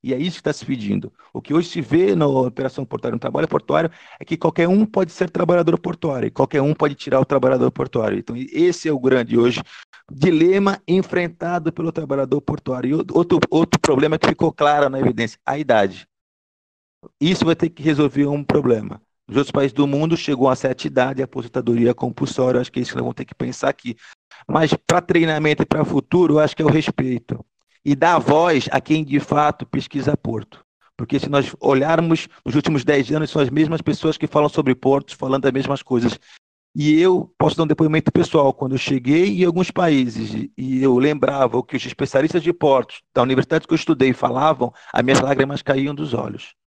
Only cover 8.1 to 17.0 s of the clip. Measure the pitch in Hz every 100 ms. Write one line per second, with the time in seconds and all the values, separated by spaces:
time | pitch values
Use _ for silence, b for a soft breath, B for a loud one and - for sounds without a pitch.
8.1 | 98 - 117 131 - 175 170 160 143 127
9.1 | 127 117 117 120 113 B B B B _
10.1 | 143 175 160 170 196 196 190 - 180 185
11.1 | 180 170 170 170 175 160 165 165 160 147
12.1 | 139 131 143 - 151 - 127 127 156 185
13.1 | - 170 165 - 156 170 - - 135 151
14.1 | 160 - 156 165 - 147 147 143 135 131
15.1 | 113 113 - - 139 143 113 98 92 -
16.1 | _ _ _ _ _ _ _ _ _